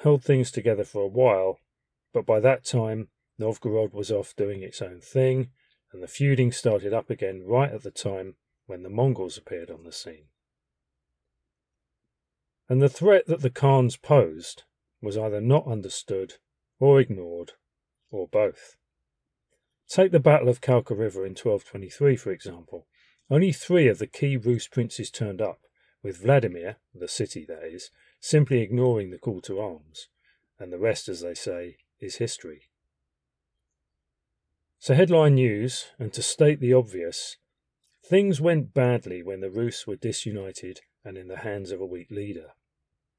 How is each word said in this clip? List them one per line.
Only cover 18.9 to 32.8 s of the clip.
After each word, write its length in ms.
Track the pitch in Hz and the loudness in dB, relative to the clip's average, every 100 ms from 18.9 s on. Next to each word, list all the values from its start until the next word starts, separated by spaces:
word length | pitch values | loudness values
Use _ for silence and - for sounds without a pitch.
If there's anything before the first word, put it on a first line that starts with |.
| _ _ _ _ _ _ _ _ _ _ | _ _ _ _ _ _ _ _ _ _
Take 240 | - 190 | 2 6
the 80 | 165 | 6
Battle 280 | 139 147 123 | 6 6 4
of 140 | 120 | 0
Kalka 320 | - 123 - | 2 2 2
River 320 | 104 110 95 95 | -2 -2 -4 -8
in 80 | |
twelve 300 | 95 117 101 | -4 0 0
twenty-three, 520 | - 101 92 - 143 123 | -2 -14 -14 0 2 2
for 140 | 101 | -2
example. 560 | 90 98 87 - 87 - _ _ _ _ | -8 -10 -16 -18 -20 -20 _ _ _ _
Only 240 | 147 190 | 2 2
three 340 | - - 175 131 | 0 0 4 4
of 120 | 95 | 2
the 80 | 107 | -4
key 300 | - 143 131 | -4 -2 0
Rus 300 | 117 117 - | 0 -2 -2
princes 440 | - 113 - 104 | -4 -4 -6 -12
turned 320 | - 104 92 | -8 -8 -4
up, 180 | 90 - _ _ _ _ | -6 -8 _ _ _ _
with 200 | 101 87 | -12 -4
Vladimir, 540 | 107 139 110 87 87 - _ | 2 2 2 -6 -12 -12 _
the 120 | 87 87 | -16 -10
city 380 | - 104 - 78 | -8 -8 -8 -14
that 160 | 80 | -14
is, 260 | 80 90 - _ _ _ | -14 -16 -18 _ _ _
simply 420 | - 151 139 127 | 0 2 4 0
ignoring 500 | 110 123 127 113 95 | 0 0 2 0 -4
the 80 | 90 | -8
call 220 | 120 92 | -8 -8
to 180 | - 98 | -8 -8
arms, 480 | 104 78 76 - - _ _ _ _ _ | -8 -12 _ -20 -20 _ _ _ _ _
and 140 | 90 | -14
the 60 | 87 | -2
rest, 300 | 110 101 - | -2 -2 -6
as 120 | 87 | -10
they 140 | 87 | -10
say, 420 | 82 101 87 87 - _ _ | -10 -10 -10 -12 -16 _ _
is 160 | 131 - | -16 -8
history. 540 | 117 - 85 76 _ _ | -8 -8 -16 -20 _ _